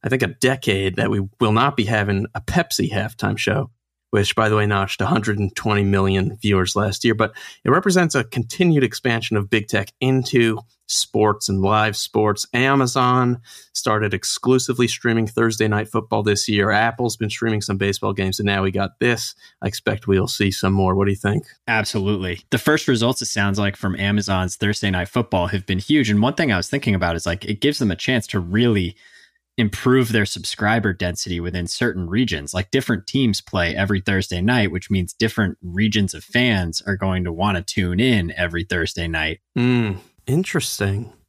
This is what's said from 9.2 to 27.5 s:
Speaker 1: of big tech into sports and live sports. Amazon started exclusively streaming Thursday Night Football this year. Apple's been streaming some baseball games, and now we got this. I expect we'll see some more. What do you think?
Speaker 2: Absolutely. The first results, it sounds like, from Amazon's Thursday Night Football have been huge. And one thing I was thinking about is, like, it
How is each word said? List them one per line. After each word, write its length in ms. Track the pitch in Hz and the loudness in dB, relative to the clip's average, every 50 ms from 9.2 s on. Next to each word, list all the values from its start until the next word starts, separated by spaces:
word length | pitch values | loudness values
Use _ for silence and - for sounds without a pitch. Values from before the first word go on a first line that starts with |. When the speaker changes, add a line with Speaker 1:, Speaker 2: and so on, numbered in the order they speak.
| 110 - 113 104 | -2 -2 -2 -2
Speaker 1:
of 100 | 101 101 | 0 2
big 180 | - 110 104 | 0 0 0
tech 280 | - - 101 98 - _ _ | 0 -2 -2 -2 -4 _ _
into 600 | 135 131 131 131 123 - - 123 117 117 110 104 - _ _ _ _ - | 0 2 2 2 0 2 2 4 4 4 2 -2 -8 _ _ _ _ -4
sports 600 | - - - - - 107 107 107 101 104 - - | -4 -4 -4 -2 2 4 4 4 2 0 -2 -2
and 140 | 98 95 | 0 0
live 340 | 95 98 107 107 107 110 104 | 2 2 2 2 2 0 -2
sports. 480 | - - - - 107 107 104 101 - - _ | -4 -8 -2 0 2 2 2 0 -2 -6 _
Amazon 880 | - 120 131 135 139 139 131 120 123 135 123 123 127 127 123 123 123 123 - - - - - _ | 0 0 2 4 4 2 2 2 2 2 2 4 4 4 2 2 0 -2 -6 -20 -20 -20 -20 _
started 400 | _ - - 120 107 107 107 101 | _ -4 0 0 2 2 0 0
exclusively 760 | 101 98 - - - - - 123 131 131 - - 127 123 123 | -2 -4 -4 -6 -6 -2 2 2 2 2 2 -2 0 0 0
streaming 400 | 117 - - - 120 113 113 113 | 0 0 -2 0 0 2 2 0
Thursday 400 | 107 - - 117 113 107 110 110 | 0 0 0 0 2 2 0 0
Night 220 | 107 104 104 107 - | 0 0 -2 -2 -2
Football 340 | - 113 110 - 110 107 | -4 -4 -2 0 -2 0
this 280 | 101 104 101 101 - - | 2 2 0 0 0 0
year. 200 | 107 101 98 107 | 0 2 2 2
Apple's 460 | 104 104 113 117 117 120 123 117 - | 2 2 2 0 0 -2 -2 -2 -2
been 140 | - 113 104 | -4 -4 -6
streaming 320 | - - 117 113 110 104 | -4 -4 -2 -2 -2 -2
some 160 | 101 - 101 98 | -2 -2 -2 0
baseball 340 | 101 101 98 - - 101 | 0 -2 -2 -2 -2 -4
games, 260 | 98 98 95 95 92 - | -2 -2 -2 -2 -2 0
and 80 | 104 | 0
now 160 | 101 101 98 | 0 2 2
we 80 | 95 95 | 0 0
got 280 | 92 98 98 98 _ _ | 0 -2 -4 -4 _ _
this. 360 | 117 123 117 113 - - - _ - - _ _ | 0 2 2 0 -4 -10 -12 _ -20 -20 _ _
I 60 | - 104 | -6 -6
expect 380 | 104 - _ 120 107 104 - | -6 -2 _ -2 -4 -2 0
we'll 220 | 101 98 92 98 - | 2 2 2 2 0
see 220 | - - 104 98 | 0 0 0 0
some 240 | 95 - - 95 98 | 0 0 0 2 2
more. 200 | 98 95 92 92 | 4 2 2 2
What 120 | 98 98 | 2 0
do 40 | 101 | 0
you 60 | 98 | -2
think? 280 | - - 101 104 - - - - _ _ | 0 0 0 0 0 -4 -6 -20 _ _
Speaker 2:
Absolutely. 760 | - 113 110 104 - - 104 - - 104 95 95 90 87 - - _ | -2 -2 0 -2 -2 -2 -2 0 0 -2 -2 -2 -6 -6 -8 -4 _
The 80 | - - | -4 0
first 300 | - 151 151 151 - - | 2 2 2 2 2 0
results, 340 | 127 110 117 120 131 - | 2 2 2 0 0 -2
it 40 | - | -6
sounds 320 | - - 107 101 101 98 104 | -4 -2 0 0 0 2 0
like, 160 | 101 98 92 | 0 -2 -2
from 220 | - - 95 92 | -2 -4 -4 -2
Amazon's 600 | - 98 101 104 104 98 101 98 92 92 90 - | 0 0 0 0 0 0 0 0 0 0 -2 -2
Thursday 340 | - 107 101 104 - - 101 | -2 -2 -2 0 0 -2 -2
Night 180 | 92 90 92 - | 0 -2 -4 -2
Football 380 | - 127 113 - - 90 - | -2 -4 -2 0 0 -2 0
have 180 | 101 107 95 92 | -2 -4 -6 -4
been 140 | - 95 92 | -4 -4 -4
huge. 320 | 101 - 151 151 123 104 | 0 2 2 2 4 4
And 100 | 104 104 | 2 2
one 140 | 110 131 - | 2 2 0
thing 180 | - 170 135 | 0 0 0
I 60 | 101 90 | 0 -2
was 100 | 87 - | -2 -2
thinking 260 | - 143 - 117 101 | -4 -2 0 0 0
about 220 | 92 90 85 85 | 2 0 0 -2
is, 80 | 85 - | -2 -4
like, 220 | 87 85 90 - | -4 -4 -4 -4
it 160 | - | -8